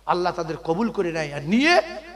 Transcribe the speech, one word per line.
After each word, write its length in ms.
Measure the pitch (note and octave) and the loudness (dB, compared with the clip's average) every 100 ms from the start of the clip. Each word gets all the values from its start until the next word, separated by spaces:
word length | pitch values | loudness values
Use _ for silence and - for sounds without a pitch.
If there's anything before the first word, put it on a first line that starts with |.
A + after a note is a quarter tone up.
| - | -2
আল্লাহ 260 | F3 F3+ | 0 0
তাদের 240 | E3+ E3 D#3 | -2 -6 -6
কবুল 340 | - E3+ A3+ | -2 0 0
করে 220 | - F3 | -2 -2
নেয়, 200 | D#3+ D3+ | -2 -4
আর 100 | C#3+ | -6
নিয়ে 400 | C#3+ A3+ D4+ F4 D#4+ F4 - | 0 4 6 4 2 -6 -10